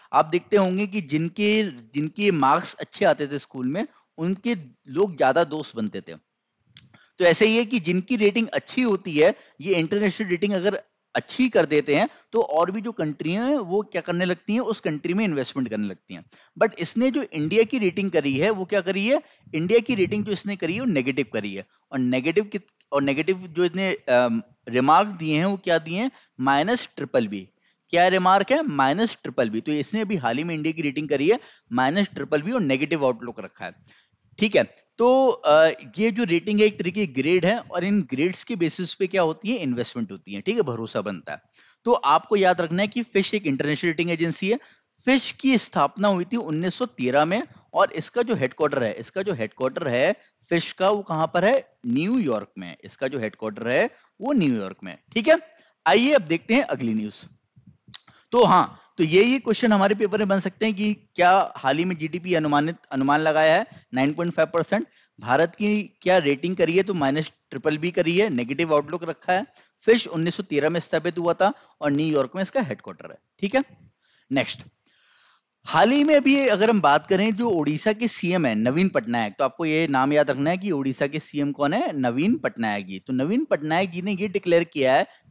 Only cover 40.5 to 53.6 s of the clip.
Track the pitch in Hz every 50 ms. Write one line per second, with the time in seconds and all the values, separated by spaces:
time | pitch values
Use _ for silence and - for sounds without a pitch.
40.5 | 226 240 185 135 117 110 113 107 - 113 95 104 98 82 - 78 73 - _ _
41.5 | _ _ _ _ _ _ - 233 240 - - 139 151 165 - - 220 202 190 180
42.5 | 180 170 170 156 165 185 208 208 - 240 226 - - 196 190 - - 208 202 147
43.5 | 135 131 147 147 151 - - 175 160 156 170 175 170 156 170 165 151 - 196 190
44.5 | 226 - - _ _ _ _ _ _ _ - 247 262 262 - - - - - -
45.5 | 254 208 - - - 175 143 139 - - 202 208 196 175 175 180 - 240 214 160
46.5 | 151 156 175 185 - - 254 233 - - 123 127 123 143 151 165 190 240 320 -
47.5 | - _ _ _ - 160 196 - - 160 156 - - 240 240 226 226 170 135 127
48.5 | - - 156 143 147 135 120 107 90 - 113 - - 190 190 208 170 117 110 104
49.5 | - - 131 131 185 - 165 139 120 123 139 180 214 - _ _ _ _ _ -
50.5 | 170 170 - - - - 185 196 208 208 190 - 165 156 160 160 - 175 180 214
51.5 | 262 269 - _ _ _ - 120 117 139 165 202 247 262 202 135 113 104 95 -
52.5 | _ 95 90 87 80 - - 98 - - 135 131 143 131 110 107 - - 110 110
53.5 | 101 110